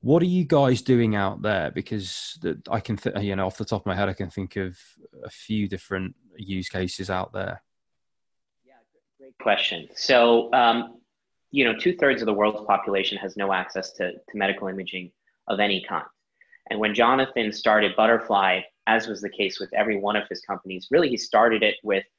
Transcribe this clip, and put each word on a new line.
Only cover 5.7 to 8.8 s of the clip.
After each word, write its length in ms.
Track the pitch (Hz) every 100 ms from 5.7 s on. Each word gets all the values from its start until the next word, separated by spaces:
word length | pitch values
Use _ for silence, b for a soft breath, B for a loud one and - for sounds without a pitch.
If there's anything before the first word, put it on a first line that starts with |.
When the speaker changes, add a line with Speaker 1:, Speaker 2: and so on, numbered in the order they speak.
| 95 - 95 92 - _ -
Speaker 1:
use 320 | 98 95 90
cases 420 | 95 92 - 95
out 220 | 92 92
there. 300 | 98 95 90 _ _ _ _ _ _ _ _ _ _
Speaker 2:
Yeah, 100 | 127 131